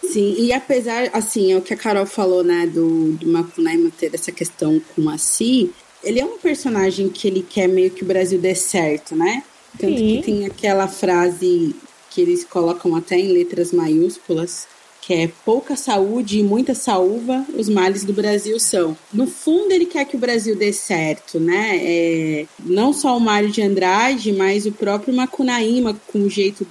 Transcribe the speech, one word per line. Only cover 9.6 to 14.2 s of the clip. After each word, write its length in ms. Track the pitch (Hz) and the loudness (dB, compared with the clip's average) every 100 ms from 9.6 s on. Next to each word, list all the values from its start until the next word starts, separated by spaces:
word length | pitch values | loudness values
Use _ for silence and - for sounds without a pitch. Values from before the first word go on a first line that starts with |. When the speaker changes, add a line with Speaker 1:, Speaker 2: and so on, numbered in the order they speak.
| - - | -20 -6
Speaker 1:
Tanto 200 | - 285 | -2 0
Speaker 2:
Sim. 200 | 220 226 | 2 0
Speaker 1:
que 40 | 330 | 0
tem 200 | 208 196 | -2 -4
aquela 420 | - 208 196 190 | -4 0 2 0
frase 880 | - 190 180 180 175 185 175 165 - - - - | -2 0 2 2 0 0 2 0 -4 -12 -20 -12
que 120 | - | -2
eles 220 | 175 175 175 | 0 0 -2
colocam 500 | 185 170 175 175 165 | -2 0 0 0 -2
até 220 | 170 180 | 0 0
em 120 | 196 | 2
letras 380 | 180 175 - 170 | 2 2 -2 0
maiúsculas, 960 | 180 160 156 180 175 | 0 2 2 2 -2